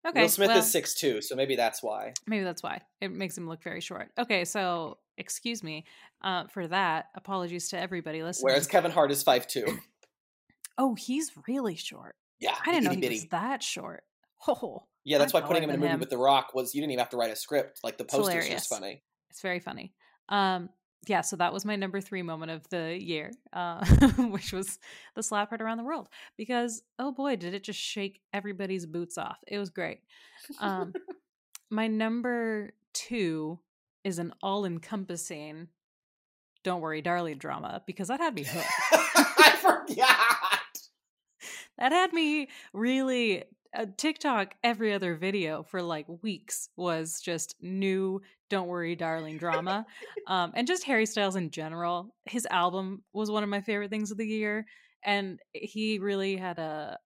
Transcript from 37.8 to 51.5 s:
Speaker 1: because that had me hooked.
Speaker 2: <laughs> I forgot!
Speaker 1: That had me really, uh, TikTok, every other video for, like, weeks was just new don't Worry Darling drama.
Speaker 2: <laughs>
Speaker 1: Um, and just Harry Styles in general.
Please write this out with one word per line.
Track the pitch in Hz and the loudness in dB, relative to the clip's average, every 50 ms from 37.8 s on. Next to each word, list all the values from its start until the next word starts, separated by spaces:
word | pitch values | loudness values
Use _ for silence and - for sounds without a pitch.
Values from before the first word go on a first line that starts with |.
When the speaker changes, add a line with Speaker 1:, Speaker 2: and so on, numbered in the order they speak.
| _ | _
Speaker 1:
because | - 190 - 190 | -10 -8 -6 -4
that | 180 254 285 | -4 -2 -2
had | 339 320 240 | -2 -2 -2
me | 170 135 | -4 -6
hooked. | 131 151 170 311 - - - - - | -4 -4 -4 -2 -2 -2 0 4 4
Speaker 2:
<laughs> | - - - - - - 294 - - | 6 4 4 6 6 6 6 6 10
I | - 311 302 - - | 10 10 10 10 8
forgot! | - 370 - - - - - 190 254 262 - - 220 233 233 - - 190 202 - - - _ - - _ _ _ _ _ _ _ _ _ _ _ - - - - - - _ | 6 4 4 4 -2 -6 2 4 6 6 8 8 8 4 4 4 4 2 0 0 0 -8 _ -16 -16 _ _ _ _ _ _ _ _ _ _ _ -16 -14 -14 -14 -16 -18 _
Speaker 1:
That | - 240 262 302 | 0 2 4 6
had | 359 370 359 | 6 4 4
me | 330 330 320 302 302 311 277 - - - - - - | 4 2 2 4 2 0 -2 -4 -10 -20 -20 -10 -4
really, | 196 220 247 262 269 262 262 254 247 240 220 190 - - _ - _ _ _ - | 0 2 2 2 2 2 2 2 2 4 2 2 0 -2 _ -18 _ _ _ -6
uh, | - 226 196 190 | -6 -6 -4 -4
TikTok, | - - 311 311 - - 294 247 214 196 196 - _ - | -2 -2 -2 -2 0 0 2 2 2 0 -2 -4 _ 2
every | 240 233 202 226 214 202 | 2 2 2 0 0 2
other | 196 190 175 170 | 0 0 -2 -2
video | 156 175 190 196 202 175 156 156 151 165 | -2 -2 -2 0 0 0 -2 -2 -6 -6
for, | - - 185 | -6 -6 -4
like, | 175 170 165 151 151 - 170 165 | -4 -2 -4 -6 -6 -10 -14 -6
weeks | 196 220 190 - _ - - - - - _ | -6 -6 -6 -6 _ -8 -8 -8 -8 -10 _
was | - 180 180 165 160 160 160 - - | -4 -2 0 0 0 -2 -4 -8 -8
just | - 185 170 160 - - - _ | -4 -4 -4 -4 -4 -8 -10 _
new | 170 180 185 190 196 190 190 190 190 190 190 196 196 - _ _ _ _ | -10 -6 -2 0 2 2 2 2 2 0 -2 -4 -6 -12 _ _ _ _
don't | 202 190 180 | -2 -2 -2
Worry | 175 175 175 170 165 170 | -2 -4 -2 -2 -2 -2
Darling | 165 170 165 160 165 160 156 156 | -2 -2 -2 -2 -2 -4 -6 -8
drama. | 151 165 170 170 165 170 185 190 208 226 - | -4 -2 0 0 0 0 0 -2 -2 -4 -8
Speaker 2:
<laughs> | - - 466 - - 415 415 | -14 -18 -18 -14 -12 -14 -4
Speaker 1:
Um, | - 190 185 175 165 - | -2 0 0 0 0 0
and | - 247 | -2 0
just | 285 359 359 - | 0 0 -2 0
Harry | 277 262 220 220 | 2 2 2 2
Styles | 214 - 220 202 196 185 | 2 2 0 0 0 0
in | 190 175 | -2 -4
general. | 151 | -4